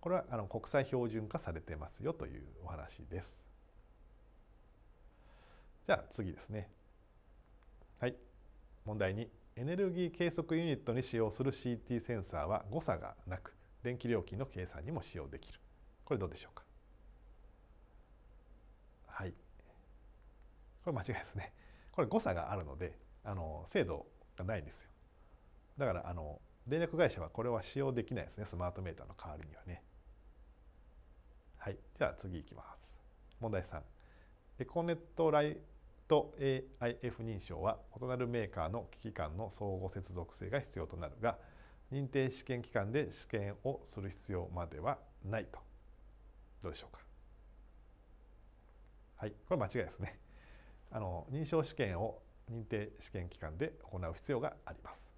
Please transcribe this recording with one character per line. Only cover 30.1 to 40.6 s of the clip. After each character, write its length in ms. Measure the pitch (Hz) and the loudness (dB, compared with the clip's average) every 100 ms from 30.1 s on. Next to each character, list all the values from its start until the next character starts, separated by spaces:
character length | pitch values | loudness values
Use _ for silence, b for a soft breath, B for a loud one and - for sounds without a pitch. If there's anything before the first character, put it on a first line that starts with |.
| - - - - - - - - - - - - - - - | -20 -20 -20 -20 -20 -20 -20 -20 -20 -20 -20 -20 -20 -20 -8
は 120 | - | -6
い。 80 | 95 - - | -6 -8 0
じ 60 | |
ゃ 60 | - | 0
あ 40 | |
次 260 | - - 87 | 0 -4 -4
い 40 | |
き 100 | - | -6
ま 100 | - - - | -12 -14 -16
す。 140 | - - - - - - | -18 -20 -20 -20 -20 -6
問 120 | 113 | 0
題 120 | 98 | 0
三。 180 | 90 80 71 - b b b b - - | 0 -6 -10 -16 b b b b -20 -6
エ 60 | 127 | -2
コ 180 | 170 | 2
ネ 100 | 170 | 2
ッ 40 | 165 - - | 0 -2 6
ト 160 | 160 | 8
ラ 120 | 151 | 8
イ 140 | 151 - - - - - - | 6 2 -10 -18 -20 -20 8
ト 260 | 151 - - | 8 8 2
エ 280 | 139 131 - - | 2 4 0 0
ー 40 | |
ア 40 | 120 | 0
イ 80 | 120 | 2
エ 80 | 123 | -2
フ 140 | 110 | -2
認 160 | 113 104 | -2 -4
証 220 | - 82 | -4 0
は 160 | 92 110 - - | 2 2 -4 -6
異 40 | 123 | 0
な 100 | 127 | 2
る 120 | 123 | 2
メ 160 | 120 | 2
ー 60 | 101 | 0
カ 160 | - 80 | 0 0
ー 20 | |
の 180 | 110 - | 0 -4
機 200 | - 113 | -8 -8
器 20 | |
間 240 | 104 78 82 | -2 -2 0
の 140 | 110 | -4
相 240 | - 101 95 | -2 -2 0
互 140 | 92 | -2
接 240 | 95 87 | -4 -6
続 220 | 90 85 - | -6 -6 -6
性 140 | 92 | 0
が 100 | |
必 200 | 139 | 0